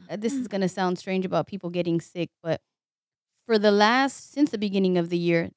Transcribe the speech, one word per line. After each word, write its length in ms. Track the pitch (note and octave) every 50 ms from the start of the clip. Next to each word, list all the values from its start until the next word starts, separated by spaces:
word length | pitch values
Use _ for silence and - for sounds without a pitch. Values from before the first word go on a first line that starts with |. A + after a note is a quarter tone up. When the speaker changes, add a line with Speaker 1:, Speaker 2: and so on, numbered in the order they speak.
| - -
Speaker 1:
uh, 80 | -
this 160 | G#3 G#3+ A#3 C#4
is 140 | C4+ B3
Speaker 2:
Mm. 40 | G#3
Speaker 1:
gonna 180 | - G3 G3 F3+
sound 280 | - - F#3+ F3+ F3+ -
strange 260 | - G3 F#3 F#3+ F#3
about 220 | F3+ G3+ E3+ D3
people 220 | - - F#3+ - E3+
getting 320 | F3 F3+ E3+ F3 E3+ E3
sick, 280 | - - - F3+ E3 D#3 _ _
but 200 | - E3 D#3+ - _ _ _ _ _ _ _ _ _ _ _ _ _ _ _ _ _
for 120 | - A#3 G#3+
the 120 | G3+ G#3+
last, 600 | G3+ G3+ G#3 G#3+ A#3+ C4 C#4 C4+ - - - - -
since 180 | C4+ D4 C#4+
the 60 | -
beginning 400 | G#3+ G#3+ G3+ F#3+ G3+ G3 F#3 F3+
of 120 | F3+ E3+ E3+
the 80 | F3+
year, 340 | F3 E3+ E3+ E3+ E3 - - -